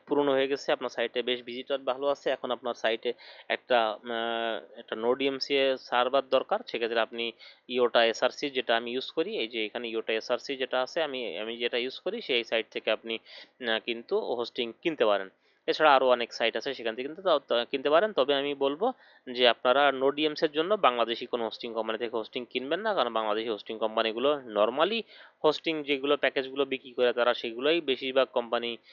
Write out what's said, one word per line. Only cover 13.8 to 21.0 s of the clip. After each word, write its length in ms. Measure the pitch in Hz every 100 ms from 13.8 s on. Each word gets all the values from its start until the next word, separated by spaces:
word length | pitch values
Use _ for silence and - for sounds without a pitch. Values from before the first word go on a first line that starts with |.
| -
কিন্তু 340 | 117 - 208
হোস্টিং 540 | 190 120 117 - 117 -
কিনতে 240 | 170 151 110
পারেন। 240 | 101 95 _ _ _ -
এছাড়া 280 | 156 156 135
আরও 140 | 131
অনেক 240 | 120 117
সাইট 240 | - 117 113
আছে, 160 | 139
সেখান 220 | 131 113 113
থেকে 120 | 139
কিন্তু 140 | 165
তাও, 180 | 185 147
তা 260 | - 120 117
কিনতে 240 | 135 143
পারেন। 240 | 160 214
তবে 200 | 165 135 139
আমি 180 | 143
বলবো 400 | 139 139 147 240 - - _ 131
যে 200 | 120 120
আপনারা 440 | - 127 131 143
no 200 | 131 139
ডিএমসি 340 | 147 156 147 160
এর 60 |
জন্য 220 | 147 175
বাংলাদেশি 520 | 214 135 120